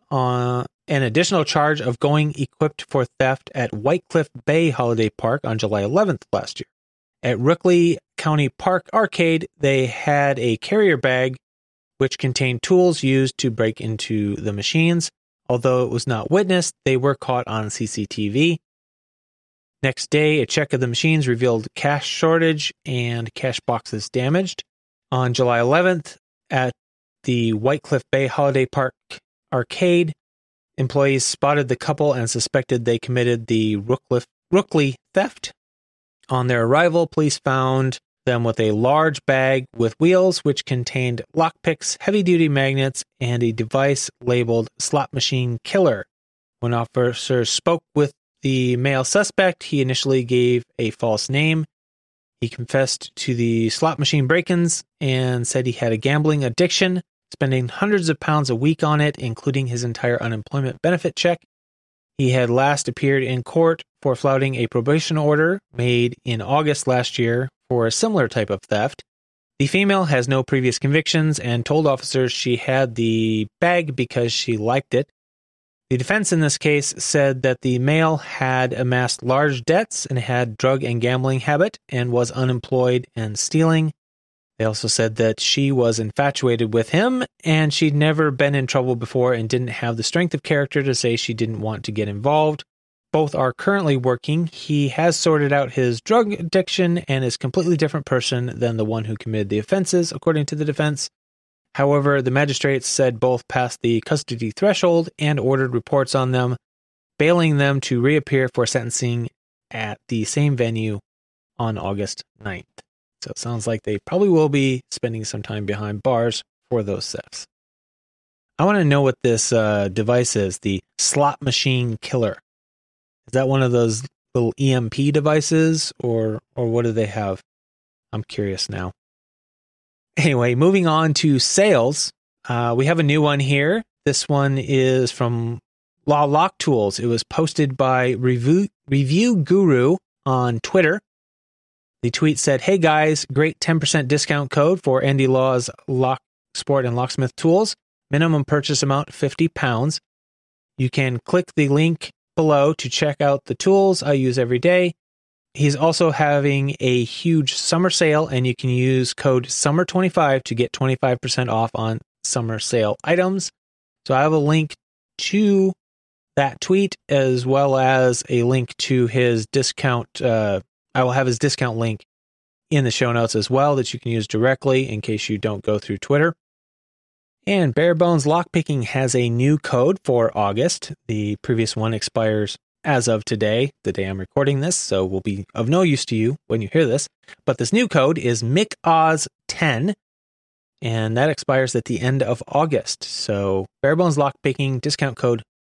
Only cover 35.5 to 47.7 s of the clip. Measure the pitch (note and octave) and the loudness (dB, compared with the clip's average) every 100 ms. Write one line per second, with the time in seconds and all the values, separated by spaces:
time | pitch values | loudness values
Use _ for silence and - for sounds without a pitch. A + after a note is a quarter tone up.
35.5 | - _ _ _ _ _ _ - B2+ B2 | -16 _ _ _ _ _ _ -4 -2 0
36.5 | B2 A2+ D3 F3 D#3+ D#3+ - D3+ - C#3 | 0 2 4 4 2 0 0 0 -2 -2
37.5 | C3 C3 C3 C3 - _ _ - A#2+ A#2 | 0 0 0 -2 -4 _ _ -2 0 0
38.5 | A2 A2 G#2+ A#2+ D3+ D#3+ C#3+ - C3 C3 | 0 0 2 2 4 2 0 0 2 2
39.5 | C3+ C3 A#2 A2+ - E3 F#3 F#3 F3 D3+ | 0 -2 -2 -2 2 2 4 4 2 -2
40.5 | C3+ - B2+ A#2+ C3+ B2+ A#2 - D#3+ E3 | -2 -4 -4 -2 -4 -2 -4 -4 -2 -2
41.5 | - - D#3 - - - G#3 F3+ F3 D#3+ | -2 -4 -4 -6 -4 0 2 2 4 4
42.5 | C#3 C3+ C3+ C3+ - - _ A#2+ A#2+ A#2 | 2 0 0 -2 -4 -12 _ -4 0 0
43.5 | A2+ A2 C3+ C#3 C3+ - - B2 B2 A#2 | -2 -2 0 2 0 -4 -6 -2 0 2
44.5 | A#2 A2+ - - D3 C3 C3+ - C3 B2 | 0 -2 -6 -4 -2 -2 -4 -2 -2 -4
45.5 | A#2 - G3 E3+ G#2 - _ _ _ _ | -6 -2 0 2 0 -6 _ _ _ _
46.5 | _ A#2+ A#2+ A#2 C3 B2 A#2+ - B2+ A2+ | _ -2 -2 -2 0 0 -2 -2 0 0
47.5 | - - | -2 0